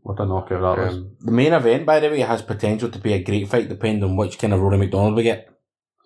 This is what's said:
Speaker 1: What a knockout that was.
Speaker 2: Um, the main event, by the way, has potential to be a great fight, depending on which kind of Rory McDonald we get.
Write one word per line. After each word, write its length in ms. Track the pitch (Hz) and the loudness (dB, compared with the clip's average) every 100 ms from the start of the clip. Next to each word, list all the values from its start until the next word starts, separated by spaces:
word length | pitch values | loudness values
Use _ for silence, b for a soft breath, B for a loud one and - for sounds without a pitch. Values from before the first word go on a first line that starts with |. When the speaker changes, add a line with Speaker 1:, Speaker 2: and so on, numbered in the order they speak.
Speaker 1:
What 180 | 104 101 | -10 -4
a 60 | 98 | -2
knockout 340 | 92 - 92 92 92 | -4 -4 -2 0 0
that 80 | |
was. 100 | 92 90 | -2 -6
Speaker 2:
Um, 200 | 95 - | -12 -10
the 120 | - | -2
main 200 | 117 151 | 2 4
event, 320 | 165 117 135 156 | 4 4 2 2
by 140 | 156 | 2
the 80 | 151 | 2
way, 100 | 147 | 0
has 220 | 113 113 | 0 -2
potential 460 | - 104 107 110 117 | -4 -4 -2 -2 -4
to 80 | 101 | -4
be 140 | 110 | -2
a 100 | 98 | -2
great 260 | 90 104 101 | 0 -4 0
fight, 200 | 120 107 | -2 -2
depending 360 | 101 110 107 | -4 -2 0
on 120 | 95 92 | 0 0
which 220 | 101 - | -2 -2
kind 140 | 107 | 0
of 80 | 92 | 2
Rory 180 | 98 98 | 2 2
McDonald 360 | 98 98 104 110 | 2 2 2 2
we 60 | |
get. 240 | 117 110 - _ _ _ _ _ | 2 0 -8 _ _ _ _ _